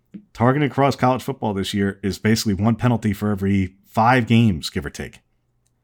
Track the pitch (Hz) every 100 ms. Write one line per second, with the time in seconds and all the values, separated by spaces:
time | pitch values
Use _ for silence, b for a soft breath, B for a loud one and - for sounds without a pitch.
0 | _ - - - 120 143 143 - 139 -
1 | 127 127 - 135 113 98 95 104 98 98
2 | 98 87 110 110 110 95 110 110 123 110
3 | 107 95 104 98 98 98 90 - _ 117
4 | 113 131 113 113 113 78 - 95 73 -
5 | 120 - _ _ _ _ _ _